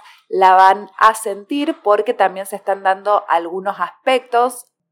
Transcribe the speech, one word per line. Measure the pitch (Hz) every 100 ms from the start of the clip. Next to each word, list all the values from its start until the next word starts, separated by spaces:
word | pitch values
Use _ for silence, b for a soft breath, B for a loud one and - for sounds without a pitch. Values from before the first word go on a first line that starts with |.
| B B _
la | 180 190 185
van | 190 196 208 -
a | 220
sentir | 220 220 196 202 285 294 311
porque | 208 208 214 240
también | 190 190 196
se | 202
están | - 196
dando | 190 190 196 208 -
algunos | 170 170 185 196 196
aspectos | 175 - - 262 254 233 247 254 - _ _